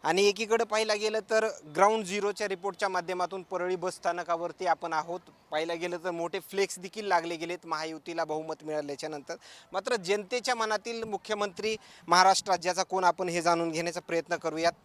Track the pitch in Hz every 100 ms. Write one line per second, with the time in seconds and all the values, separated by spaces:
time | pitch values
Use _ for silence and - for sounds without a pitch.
0 | 147 175 202 196 214 226 226 214 220 208
1 | 214 214 - 220 220 - 151 151 202 220
2 | 185 208 202 196 208 185 196 180 202 180
3 | 175 180 175 190 175 180 180 180 180 -
4 | 190 175 170 170 175 - 180 160 170 160
5 | 170 175 170 _ _ 151 165 170 175 175
6 | 180 170 170 190 - 196 190 190 180 220
7 | 202 175 170 165 170 175 170 156 160 160
8 | - 170 160 156 160 156 156 151 143 143
9 | 156 147 139 165 - - - 190 208 247
10 | 175 208 185 247 240 240 214 214 233 233
11 | 226 196 - 208 208 175 214 214 - -
12 | - 175 185 190 208 180 175 180 185 185
13 | 180 165 180 170 165 170 170 160 170 170
14 | - 170 160 170 165 156 165 170